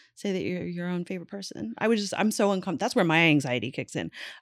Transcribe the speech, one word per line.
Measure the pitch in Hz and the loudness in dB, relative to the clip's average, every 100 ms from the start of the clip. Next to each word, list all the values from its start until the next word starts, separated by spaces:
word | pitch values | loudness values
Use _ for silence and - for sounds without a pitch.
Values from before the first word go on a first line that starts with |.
| _ | _
say | - 202 | -8 -4
that | 190 | -2
you're | 196 180 175 | -2 -4 -6
your | 175 175 | -6 -4
own | 180 175 | -4 -4
favorite | 185 170 | -8 -10
person." | 202 190 - 220 226 | -12 -12 -10 -10 -2
I | 220 | 2
was | 226 | 2
just, | 202 - | 0 0
I'm | 214 | 0
so | - 202 | 2 2
uncom-, | 190 185 160 | 2 -2 -2
that's | 226 | 0
where | 247 175 | 2 4
my | 160 | 6
anxiety | 165 147 135 123 123 | 6 6 4 -2 -2
kicks | - 120 - | -6 -8 -6
in. | 82 - - - | -6 -8 -14 -8